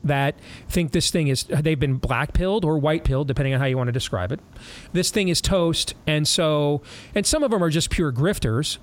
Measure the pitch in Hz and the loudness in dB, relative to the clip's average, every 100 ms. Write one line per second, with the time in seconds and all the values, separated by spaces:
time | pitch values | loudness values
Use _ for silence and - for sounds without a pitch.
0 | 139 143 139 - - - - - 165 175 | 0 0 0 -2 -14 -20 -4 -2 0 0
1 | - 180 147 131 - 139 151 156 143 131 | 0 2 2 0 0 -2 0 0 0 0
2 | - 120 147 - 180 208 175 156 143 160 | 0 -2 0 0 2 0 2 2 2 0
3 | - 135 143 139 135 135 135 131 123 123 | 0 0 0 0 0 2 0 0 0 -2
4 | - 98 90 135 - - - - - 175 | -2 -4 -2 -4 -10 -20 -18 -18 -6 -2
5 | 180 - 190 165 - 190 170 156 - - | 0 0 0 0 2 2 2 0 -4 -6
6 | - 151 151 - 160 151 147 147 - - | -2 0 2 2 2 2 2 0 -4 -20
7 | - - 202 311 285 214 170 156 160 - | -6 -2 0 0 2 2 2 0 0 0
8 | 160 123 160 202 - 110 151 - | 0 0 0 0 0 0 -2 -6